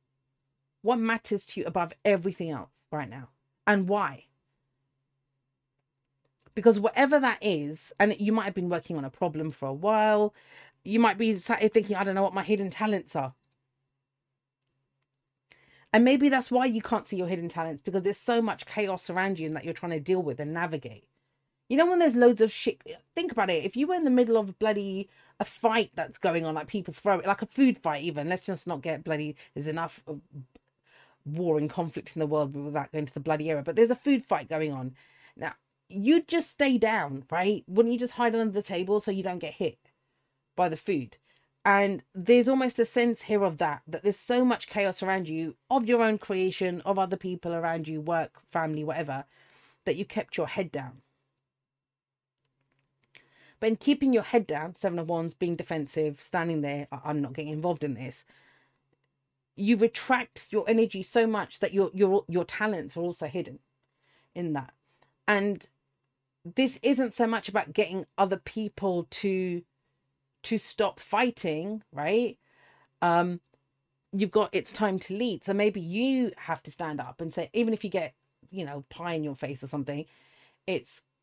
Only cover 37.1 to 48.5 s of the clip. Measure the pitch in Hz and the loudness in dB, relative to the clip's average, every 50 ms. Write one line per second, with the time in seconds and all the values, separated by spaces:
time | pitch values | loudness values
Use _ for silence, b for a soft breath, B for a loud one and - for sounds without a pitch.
37.1 | 135 131 127 - 165 170 185 196 214 190 - - 180 202 233 233 240 233 247 240 | -4 -8 -8 -4 -2 0 2 2 0 0 -2 -2 4 4 4 4 4 0 -2 -4
38.1 | - - 247 233 226 226 226 220 196 202 208 - 196 175 185 185 202 214 - - | -2 0 0 2 2 2 0 0 -2 -4 -4 -4 -4 -4 -2 0 0 0 0 0
39.1 | 196 190 180 190 180 180 165 151 - - 190 165 - _ _ _ _ _ _ _ | -4 -2 -2 -4 -6 -6 -8 -10 -6 -4 -4 -4 -4 _ _ _ _ _ _ _
40.1 | _ _ _ _ _ _ _ _ _ - 180 175 160 156 - - 190 147 127 113 | _ _ _ _ _ _ _ _ _ 0 0 0 0 -4 -4 -2 -2 -2 -2 -6
41.1 | - _ _ _ _ _ _ _ _ _ - 208 202 202 202 196 196 - - _ | -12 _ _ _ _ _ _ _ _ _ 2 4 4 6 4 2 0 -2 -8 _
42.1 | - 190 175 175 240 247 240 240 269 262 262 247 - - 233 226 - 240 233 240 | -14 -4 4 6 8 8 8 6 4 2 2 0 0 0 -2 0 2 2 2 2
43.1 | 226 - - - 220 208 196 185 160 147 175 156 147 139 - - 156 156 - 202 | 2 -2 -2 0 0 2 2 2 0 0 -2 -2 -2 -4 -10 -10 -8 -4 -2 -2
44.1 | 196 - - - 247 247 254 254 240 - - - - 214 202 196 185 - - 185 | -2 -2 -2 0 2 4 4 4 2 0 -4 -6 -2 0 0 0 0 -2 -2 -2
45.1 | 190 190 185 151 160 160 165 160 - _ _ - 247 269 233 214 247 233 233 220 | -2 -2 -2 -4 -4 -4 -4 -6 -8 _ _ 0 0 2 4 4 4 4 4 4
46.1 | 214 208 - - 202 190 185 185 - - 196 180 180 175 - - 196 190 190 185 | 2 0 -2 -4 -2 0 0 0 0 0 -2 -2 -2 -2 -2 -2 0 0 0 0
47.1 | 190 - - 185 180 175 - 175 170 170 165 165 165 165 160 156 160 156 151 156 | -2 -4 -4 -6 -6 -6 -6 -4 -4 -2 -2 -2 -2 -4 -6 -6 -8 -6 -4 -2
48.1 | 170 165 156 - _ - _ _ | 0 0 -2 -2 _ -18 _ _